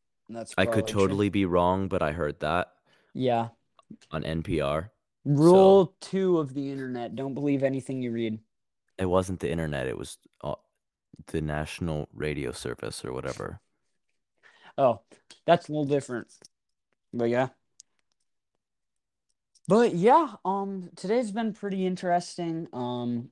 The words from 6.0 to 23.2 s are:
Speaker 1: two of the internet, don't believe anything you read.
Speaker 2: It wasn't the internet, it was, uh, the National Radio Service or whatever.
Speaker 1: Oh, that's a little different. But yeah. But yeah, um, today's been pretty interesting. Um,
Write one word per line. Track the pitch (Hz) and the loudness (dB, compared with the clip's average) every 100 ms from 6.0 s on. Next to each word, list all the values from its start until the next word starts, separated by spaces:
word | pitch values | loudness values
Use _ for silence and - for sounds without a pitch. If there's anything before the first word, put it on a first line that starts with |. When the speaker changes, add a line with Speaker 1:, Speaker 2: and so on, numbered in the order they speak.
| - | -6
Speaker 1:
two | 190 190 170 | -2 2 2
of | 143 | 0
the | 131 139 | -6 -6
internet, | 135 131 123 117 117 | -6 -6 -6 -8 -8
don't | 135 | -8
believe | 135 143 139 | -4 0 2
anything | 135 135 120 131 | 0 -2 -4 -4
you | 123 | -4
read. | 117 110 107 - _ _ _ _ - | -2 -4 -4 -10 _ _ _ _ -4
Speaker 2:
It | 92 | 2
wasn't | 92 92 90 | 2 2 -2
the | 64 | -2
internet, | 82 80 69 65 | -2 -2 -2 -4
it | 50 | -6
was, | - - _ _ | -10 -14 _ _
uh, | - - _ _ _ _ _ - - | -8 -8 _ _ _ _ _ -20 -8
the | 80 | -4
National | 78 76 76 - 85 76 - | -2 -4 -6 -6 -4 -4 -6
Radio | - 76 73 64 | -6 -6 -4 -6
Service | - 62 60 55 - | -8 -10 -8 -10 -10
or | 62 | -10
whatever. | 64 65 64 50 - _ _ _ _ _ _ _ _ _ _ - - | -8 -8 -8 -10 -12 _ _ _ _ _ _ _ _ _ _ -12 2
Speaker 1:
Oh, | 131 110 _ - _ - - | 2 2 _ -20 _ -6 2
that's | 170 - | 2 2
a | |
little | 151 139 | -4 0
different. | 143 135 117 - - - _ _ _ _ _ _ | -2 -2 -8 -10 -20 -20 _ _ _ _ _ _
But | 120 117 | -4 0
yeah. | 120 131 - _ _ - _ _ _ _ _ _ _ _ _ _ _ _ _ _ _ _ _ - | 0 -2 -6 _ _ -20 _ _ _ _ _ _ _ _ _ _ _ _ _ _ _ _ _ 2
But | 208 233 | 4 4
yeah, | 170 202 196 294 202 | 4 6 6 4 -2
um, | 185 196 196 196 175 - | -4 -4 -4 -8 -12 -10
today's | 185 240 226 | -2 -2 -2
been | 202 220 | -4 -4
pretty | 202 202 196 185 | -6 -6 -2 -2
interesting. | 185 180 175 - - 170 165 170 | -2 0 0 -2 -8 -6 -6 -8
Um, | 120 123 123 120 120 | -8 -6 -4 -4 -4